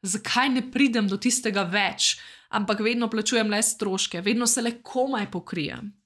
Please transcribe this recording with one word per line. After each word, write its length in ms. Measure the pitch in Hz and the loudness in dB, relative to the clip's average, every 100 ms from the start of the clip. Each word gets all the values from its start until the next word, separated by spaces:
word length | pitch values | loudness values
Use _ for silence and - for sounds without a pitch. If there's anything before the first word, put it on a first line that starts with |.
Zakaj 480 | 190 202 - 240 277 | -4 -4 0 2 2
ne 220 | 262 247 | 2 0
pridem 360 | 262 277 226 202 | 2 4 4 0
do 100 | 202 | 0
tistega 460 | 247 247 226 196 | 0 0 0 0
več, 560 | 180 190 190 170 - - - - _ | 0 0 0 0 0 0 -8 -20 _
ampak 300 | 214 196 208 | -4 0 0
vedno 300 | 214 240 233 | 2 2 0
plačujem 400 | 226 214 240 214 | 0 2 2 2
le 120 | 208 | 2
stroške, 600 | 214 - 208 190 - 170 | 0 0 -2 -2 -2 -2
vedno 260 | 190 220 233 | 0 2 2
se 140 | 254 | 2
le 200 | 233 233 | 0 -4
komaj 500 | - 262 269 254 202 | -6 -2 0 0 -2
pokrijem. 600 | 180 - 175 147 65 208 - | -6 -6 -6 -6 -6 -12 -14